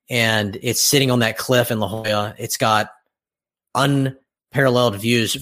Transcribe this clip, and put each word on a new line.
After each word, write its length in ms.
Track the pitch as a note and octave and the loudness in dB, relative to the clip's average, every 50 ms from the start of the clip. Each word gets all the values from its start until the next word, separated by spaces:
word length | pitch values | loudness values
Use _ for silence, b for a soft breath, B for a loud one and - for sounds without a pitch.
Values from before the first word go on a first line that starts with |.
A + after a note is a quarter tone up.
| _ - | _ -6
And 500 | C3 A#2+ A#2 A2+ A2 G#2+ G#2 G2+ G2+ - - | -2 0 0 2 2 0 0 -2 -4 -6 -4
it's 180 | B2 A2 - | -4 -2 0
sitting 320 | - - - C#3+ C3+ C3 B2 | 0 2 2 2 2 2 2
on 80 | B2 | 2
that 180 | A2+ A2 A2 - | 2 0 -2 -4
cliff 320 | - - B2+ B2 A#2+ - | -2 0 2 2 2 2
in 80 | A#2+ A2 | -2 -4
La 100 | G#2+ F#2 | -4 -4
Jolla. 460 | G#2 A2 A2 G#2+ G#2+ G#2 G#2 G#2+ G#2 - | -6 -6 -4 -2 -2 -2 -2 -4 -8 -10
It's 180 | A2 A2 - | -10 -8 -4
got 340 | - B2+ A2+ A2 G#2 G#2+ - - _ _ _ _ _ _ _ _ _ _ _ _ _ _ _ - | -2 0 2 2 2 0 -2 -8 _ _ _ _ _ _ _ _ _ _ _ _ _ _ _ -4
unparalleled 1200 | A#2+ C3+ C#3+ C#3+ C#3 C3+ C3+ C3 - _ _ _ _ _ _ - C3+ C#3 C3 B2 B2 B2 A#2+ G2+ | -2 0 2 2 0 0 -2 -4 -8 _ _ _ _ _ _ -2 0 2 2 4 4 2 2 0
views 440 | G2+ G#2 A#2 A#2+ A#2+ A2+ G2+ - C3+ | -2 -2 0 0 2 0 0 -4 -6